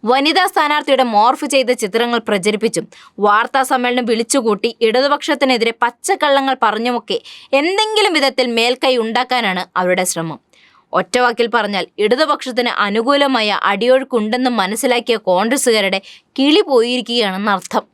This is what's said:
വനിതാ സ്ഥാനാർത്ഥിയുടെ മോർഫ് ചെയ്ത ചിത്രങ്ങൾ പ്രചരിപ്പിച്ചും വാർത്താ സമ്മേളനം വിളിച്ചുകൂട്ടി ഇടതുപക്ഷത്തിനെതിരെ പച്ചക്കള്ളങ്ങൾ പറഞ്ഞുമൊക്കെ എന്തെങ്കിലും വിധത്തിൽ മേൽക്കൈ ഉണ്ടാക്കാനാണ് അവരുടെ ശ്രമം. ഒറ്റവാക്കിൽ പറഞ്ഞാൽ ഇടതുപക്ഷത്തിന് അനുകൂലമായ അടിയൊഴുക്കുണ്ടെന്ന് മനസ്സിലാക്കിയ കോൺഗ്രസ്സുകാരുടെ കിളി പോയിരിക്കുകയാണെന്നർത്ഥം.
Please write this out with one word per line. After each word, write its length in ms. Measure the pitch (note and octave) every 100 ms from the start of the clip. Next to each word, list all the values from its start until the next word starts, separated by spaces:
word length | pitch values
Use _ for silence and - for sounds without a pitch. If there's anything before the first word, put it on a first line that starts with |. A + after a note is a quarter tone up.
| A3
വനിതാ 340 | B3+ C#4+ E4+ F#4
സ്ഥാനാർത്ഥിയുടെ 540 | F#4 D4+ D4+ D4 C4 B3+
മോർഫ് 340 | G#3 A3 C4 C#4+
ചെയ്ത 180 | C#4 A#3 B3
ചിത്രങ്ങൾ 380 | G#3 G#3+ A#3+ A#3 A3+
പ്രചരിപ്പിച്ചും 580 | G#3 F#3 G#3 A3 E3+ - - - - G#3
വാർത്താ 360 | G#3 B3+ C4+ C4+
സമ്മേളനം 360 | C4 B3 B3 B3
വിളിച്ചുകൂട്ടി 580 | A3+ A#3 C#4 A3+ G3+ A#3+ - A3+
ഇടതുപക്ഷത്തിനെതിരെ 880 | A3+ C#4+ C#4+ - D4 C4 B3 A3+ A3+
പച്ചക്കള്ളങ്ങൾ 720 | A#3+ - - D4 D4 C#4 C4+ C4
പറഞ്ഞുമൊക്കെ 540 | A3+ A3 A#3 A#3+ - - - - - C4+
എന്തെങ്കിലും 540 | D#4 G4 A4 G#4+ A4 D#4
വിധത്തിൽ 300 | C4+ C4 B3 A#3
മേൽക്കൈ 360 | A#3 B3+ C4+ B3+
ഉണ്ടാക്കാനാണ് 600 | A3 A3+ B3+ B3+ A3 F3+ F#3 -
അവരുടെ 240 | F3+ F3+ F#3
ശ്രമം. 280 | - E3 D#3 _ _ _ _ _ -
ഒറ്റവാക്കിൽ 500 | F#3 B3 B3 A#3+ A#3 A#3
പറഞ്ഞാൽ 320 | G3+ G3 - - G#3
ഇടതുപക്ഷത്തിന് 680 | A#3+ D#4 D4 C4+ A#3+ A#3+ - G3+
അനുകൂലമായ 720 | G#3 A3+ C#4+ C#4 C4 G#3+ G3 -
അടിയൊഴുക്കുണ്ടെന്ന് 800 | G3+ A#3+ B3+ C4 A#3+ G#3+ B3 B3+ A#3
മനസ്സിലാക്കിയ 560 | F#3 A3 C4 B3 A#3+ A3+ G3+
കോൺഗ്രസ്സുകാരുടെ 720 | F3+ A3 C#4 B3+ A3 G3 F#3+ - - _ -
കിളി 220 | C4+ D#4+ E4
പോയിരിക്കുകയാണെന്നർത്ഥം. 1160 | C4 A#3+ B3 A#3 A#3+ G#3 F#3 G#3 G3 - A#3 -